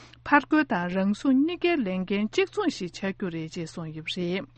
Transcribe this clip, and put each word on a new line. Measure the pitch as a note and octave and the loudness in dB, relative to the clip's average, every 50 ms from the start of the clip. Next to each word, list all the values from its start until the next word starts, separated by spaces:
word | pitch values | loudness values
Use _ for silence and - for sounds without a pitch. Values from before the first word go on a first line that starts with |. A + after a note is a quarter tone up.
| - - - - - | -20 -20 -20 -10 0
파르고 | - C#4+ D4 C#4 - D#4 D4+ D4+ | 4 4 4 4 4 2 2 2
다 | - A3+ F3 F3 | 2 0 -2 0
릉송 | F3 F3+ F#3+ F#3+ G3+ G#3 - - C#4 C4 C4 D4 | 0 0 0 0 0 0 0 2 4 4 4 4
니게 | E4 F4+ E4+ - F4 F4 | 2 0 0 0 2 2
랭겐 | D4+ A3+ F#3 F#3 F#3 F#3 - G3+ G3+ G#3+ A3 | 2 0 -2 -2 -2 -2 -2 0 0 0 0
직존 | - F#4 G4 F#4 - G#4 G4+ D#4+ | 2 0 0 0 0 -2 0 0
시 | - - G3 E3+ | 0 -2 -6 -8
체규 | - - - - - - G#3 F3+ | -8 -6 -6 -6 -4 -4 -6 -6
레지 | E3 E3 D#3+ D#3+ - F#3 E3 | -4 -6 -8 -8 -8 -8 -8
송 | D#3+ - F3+ E3 D#3+ | -8 -8 -10 -10 -10
입시. | D3+ D#3 D#3 - - F#3+ F3 F3 F3+ G3 - - - | -10 -10 -8 -8 -6 -4 -2 -2 -2 -4 -6 -8 -8